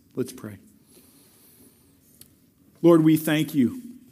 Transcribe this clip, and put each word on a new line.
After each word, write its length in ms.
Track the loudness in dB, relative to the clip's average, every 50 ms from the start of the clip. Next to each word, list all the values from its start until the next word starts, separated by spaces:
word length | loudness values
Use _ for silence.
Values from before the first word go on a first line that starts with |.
| _ _ _
Let's 160 | -10 -10 -10
pray. 260 | -12 -16 -18 -18 -18 -20 -20 _ _ _ _ _ _ -20 _ _ _ _ _ _ _ _ _ _ _ _ -20 -20 _ _ _ _ _ _ _ _ _ _ -20 _ _ _ _ _ _ _ _ _ _ _
Lord, 220 | 4 4 4 6 6
we 120 | 4 2
thank 380 | 2 0 -2 -4 -4 -4 -4 -2
you, 280 | -2 -2 -2 -2 -8 -14 -18 -20 -20 -20 _